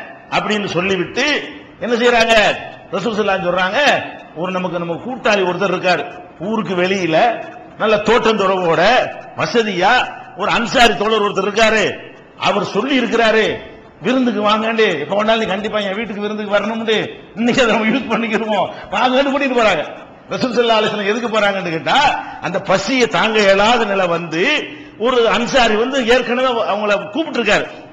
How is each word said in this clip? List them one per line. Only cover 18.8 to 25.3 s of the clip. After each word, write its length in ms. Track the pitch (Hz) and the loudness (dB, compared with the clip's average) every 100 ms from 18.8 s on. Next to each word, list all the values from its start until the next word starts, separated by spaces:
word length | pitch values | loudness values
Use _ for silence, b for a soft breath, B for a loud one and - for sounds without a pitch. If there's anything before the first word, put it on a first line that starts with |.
| B | B
வாங்கன்னு 380 | 196 254 254 277 | -2 0 2 0
கூட்டிட்டு 280 | 269 277 240 | 0 0 2
போறாங்க. 460 | 220 165 135 - - - - | 2 2 -4 -10 -18 -20 -10
ரசூல் 280 | 190 254 226 | -6 -2 0
ஸல்லல்லாஹு 240 | 233 220 | 2 2
அலைஹி 80 | 214 | 2
வஸல்லம் 180 | 208 196 | 0 -2
எதுக்கு 320 | 233 233 214 | -2 -2 0
போறாங்கன்னு 300 | 202 196 175 | 0 0 -4
கேட்டா, 540 | 160 139 233 277 - - - | -4 0 2 2 0 -6 -8
அந்த 200 | 151 180 | -6 -4
பசியை 460 | - 190 - 262 233 | 0 0 2 0 2
தாங்க 320 | 170 208 220 | 2 0 4
இயலாத 460 | 196 196 208 240 220 | 4 6 4 4 2
நிலை 220 | 196 180 | 0 0
வந்து 600 | 170 170 160 262 302 - - B B | 0 -2 0 0 0 -4 -12 B B
ஒரு 300 | 226 247 | 0 2
அன்சாரி 460 | 226 | 2